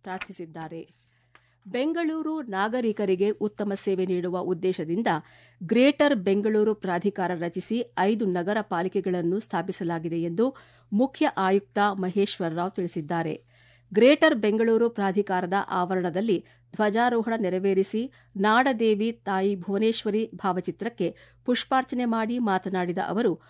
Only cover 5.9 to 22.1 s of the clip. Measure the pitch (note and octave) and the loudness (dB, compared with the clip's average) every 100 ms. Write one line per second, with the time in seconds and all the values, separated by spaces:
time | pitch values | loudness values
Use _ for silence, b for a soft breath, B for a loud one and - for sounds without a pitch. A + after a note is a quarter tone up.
5.9 | C#4+ C#4+ B3+ F#3 G3 G#3+ G#3+ G#3+ G#3+ F#3+ | 6 4 2 2 0 2 2 2 0 -2
6.9 | F3 G3+ G3 F3 F3 E3+ F#3 - A3+ - | -2 -2 -2 -2 -2 -4 -6 -4 -4 -4
7.9 | - F#3+ A3 G#3 F3+ F3 G#3+ G#3 E3+ F#3 | 0 0 2 0 -2 -2 -2 -2 -2 -2
8.9 | G3+ F#3 F3+ E3+ G3 - F3+ F#3 F#3 E3+ | -2 -2 0 0 -2 -2 -4 -4 -6 -4
9.9 | E3 E3 E3 E3+ E3+ B3 - B B B | -4 -4 -4 -2 0 0 -2 B B B
10.9 | G3+ C4 - D#4 - F#3+ G3 G3 G#3 G#3 | 0 0 2 -2 2 2 2 0 0 0
11.9 | G3 F#3 G3 G3+ - E3 E3 F3+ G3 F3 | 0 -2 0 -2 -2 -4 -2 -4 -4 -6
12.9 | F3 D3 E3+ D#3+ D#3 _ b b b b | -6 -4 -4 -4 -6 _ b b b b
13.9 | G3 B3 D4+ D#4 C4 G#3 A3 A3+ A3+ A#3 | 6 6 8 6 4 2 2 4 4 2
14.9 | A#3 G3 F#3+ G3+ F#3 F3 G3 - F3+ F3+ | 0 -2 0 0 0 0 -2 0 -2 0
15.9 | F#3 F3 E3 A3+ E3+ - b b - G#3 | 0 -2 -2 0 0 -2 b b -2 0
16.9 | A3 B3 A#3 A3+ A3+ F3+ F#3 G3 F#3+ F#3+ | 2 2 2 0 -2 0 0 2 2 0
17.9 | G#3+ B3+ b b G3 G#3 A3+ C4 A3+ A3+ | -2 -6 b b -2 2 4 4 2 2
18.9 | G#3 A3+ A#3 - F#3+ G3 G3 E3+ G3 A3 | 2 0 -4 -4 0 0 -2 -2 0 0
19.9 | A3 G#3+ G#3 A3 F3+ G3 F3+ F3 - A3+ | 0 -2 -2 -2 -4 -4 -2 -4 -6 -6
20.9 | - F3 - b b - B3 - C4 C4 | -4 -4 -6 b b -4 -2 0 -2 -2
21.9 | B3 A#3+ | -2 -2